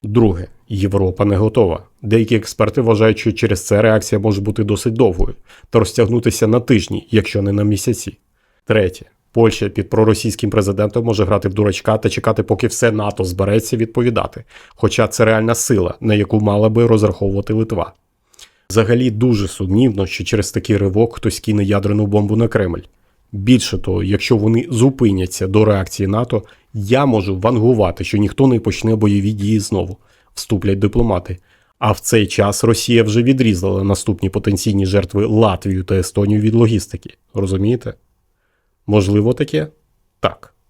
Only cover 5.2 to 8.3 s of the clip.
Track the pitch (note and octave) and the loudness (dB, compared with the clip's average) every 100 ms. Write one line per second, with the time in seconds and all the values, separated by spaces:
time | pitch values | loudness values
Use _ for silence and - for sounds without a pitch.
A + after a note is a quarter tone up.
5.2 | - - - - _ A2+ G2+ - A2 A#2+ | -2 -2 -18 -20 _ 0 0 0 0 2
6.2 | A#2+ - A2 A#2+ - A#2 F2 F2 - A2 | 0 0 0 0 2 0 2 -8 0 0
7.2 | G2 G#2 G2+ G2+ G#2 G#2 - A2+ - - | 0 -4 -2 0 0 0 -2 -4 -8 -16
8.2 | _ | _